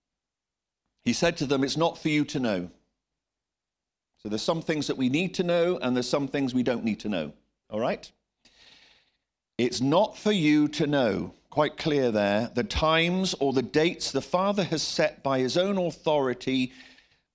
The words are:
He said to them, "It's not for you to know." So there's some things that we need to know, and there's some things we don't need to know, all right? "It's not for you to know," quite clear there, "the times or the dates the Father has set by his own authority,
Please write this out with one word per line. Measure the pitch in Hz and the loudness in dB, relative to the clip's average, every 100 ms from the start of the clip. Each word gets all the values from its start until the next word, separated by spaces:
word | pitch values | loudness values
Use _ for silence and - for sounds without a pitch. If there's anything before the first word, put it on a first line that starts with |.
| _ _ _ _ _ _ _ _ _ _ | _ _ _ _ _ _ _ _ _ _
He | 120 | -4
said | 120 170 170 | 0 0 0
to | 135 | -2
them, | 139 | 0
"It's | 135 151 | 0 0
not | 165 - | 0 0
for | 160 | 0
you | 151 143 | 0 0
to | 147 | -2
know." | 123 95 87 - _ _ _ _ _ _ _ _ _ _ _ _ _ _ | -2 -2 -4 -12 _ _ _ _ _ _ _ _ _ _ _ _ _ _
So | 107 | -6
there's | 107 | -4
some | - 165 | -2 -2
things | - 156 143 | -2 -2 -2
that | 139 | -2
we | 127 | 0
need | 143 185 | 0 0
to | - | -2
know, | 175 175 175 185 | 0 2 2 0
and | 127 123 | -2 -2
there's | 123 | 0
some | 147 139 | -2 0
things | 143 135 | -2 0
we | 127 | 0
don't | 123 117 | 0 0
need | 113 101 | -2 -4
to | 107 | -2
know, | 92 73 - _ _ _ | -4 -4 -10 _ _ _
all | 107 | -4
right? | 131 - - _ _ _ _ _ - - _ _ _ _ _ _ _ - | -4 -4 -10 _ _ _ _ _ -20 -20 _ _ _ _ _ _ _ -2
"It's | 120 - | -2 0
not | 135 165 - - | 2 4 2 0
for | 214 | 0
you | 208 151 151 147 | 2 4 4 2
to | - 147 | 0 0
know," | 143 117 95 90 - _ | 2 2 0 -4 -12 _
quite | 139 151 - | -2 0 -2
clear | 160 147 127 | -2 2 2
there, | 107 101 104 117 123 | 2 2 2 0 -4
"the | |
times | 110 - 156 160 170 185 190 | -4 -2 2 2 2 0 -2
or | - 139 | -2 0
the | 131 | 0
dates | 117 151 165 - - | 0 2 2 0 -4
the | 135 | -4
Father | - 180 196 202 | -2 0 2 0
has | 165 160 | 0 -2
set | - - 151 - | -2 0 0 0
by | 139 131 | -2 0
his | 127 147 | 2 0
own | 190 196 | 0 0
authority, | 175 - - 151 131 120 - 131 127 - - - _ _ _ | -2 -4 0 2 0 -2 -2 -2 -2 -6 -20 -20 _ _ _